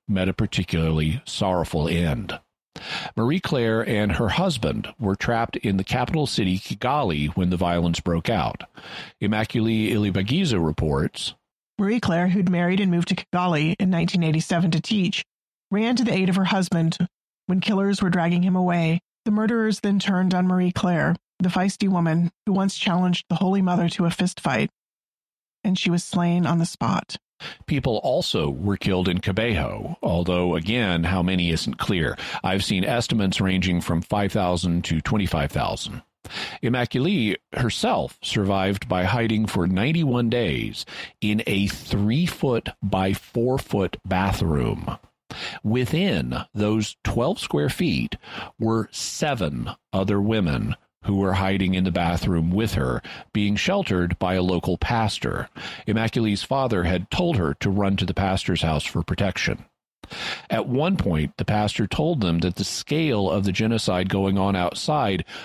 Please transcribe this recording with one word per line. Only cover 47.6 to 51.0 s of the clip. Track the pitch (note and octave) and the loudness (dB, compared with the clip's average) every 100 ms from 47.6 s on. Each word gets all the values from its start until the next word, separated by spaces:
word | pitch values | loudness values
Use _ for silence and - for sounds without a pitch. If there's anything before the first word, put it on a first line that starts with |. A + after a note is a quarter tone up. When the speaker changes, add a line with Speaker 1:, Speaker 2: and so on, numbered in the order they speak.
| D3 | 0
Speaker 1:
feet | - F3 C#2+ - - - - - - | 0 0 0 -2 -6 -12 -14 -14 -4
were | A2 A2+ G#2+ | 0 0 -2
seven | - - - D3+ B2+ D#2+ B1+ - - _ | -6 -8 -2 -2 0 -2 -2 -6 -10 _
other | F#2+ G2 G2+ | -2 2 2
women | G#2 A2 F2 C2+ G#1+ - _ _ | 2 2 2 0 -2 -6 _ _